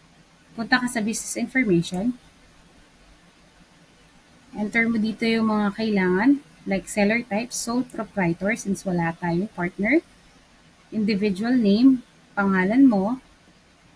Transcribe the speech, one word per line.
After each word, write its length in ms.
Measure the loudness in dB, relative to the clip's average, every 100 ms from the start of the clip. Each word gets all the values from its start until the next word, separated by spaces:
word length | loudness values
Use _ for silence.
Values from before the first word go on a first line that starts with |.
| _ _ _ _ _ -12
punta 240 | -2 -2
ka 80 | 0
sa 160 | -4
business 320 | -4 -4 -6 -6
information. 800 | -4 -2 2 2 0 -2 -4 -4 -10 _ -20 -20 -20 -20 -20 _ -20 -20 _ _ -20 -20 -20 _ _ _ _ -20 _ -20 _
Enter 320 | -8 -4 0 0
mo 160 | 0
dito 240 | -2 -2 -2
yung 240 | 0 0
mga 260 | 0 -2 -2
kailangan, 640 | -2 0 2 2 2 2 -2 -14
like 240 | -6 -6 -4
seller 400 | 0 0 0 -2
type, 240 | -6 -6
sole 320 | -6 -4 -4
proprietor, 720 | -4 -8 -8 -2 -2 -2 -4
since 320 | -4 -4 -6 -4
wala 320 | -2 -2 -4
tayong 320 | -2 -2 -4
partner. 480 | -6 -8 -4 0 0 -2 -16 -20 -20 _ _ _ _ -10
Individual 640 | -4 -2 0 -2 -2 0 2
name, 480 | 4 6 6 4 -2 _ _
pangalan 560 | -2 0 2 2 6 6
mo, 300 | 6 0 -4 -10 _ _ _ _ _ _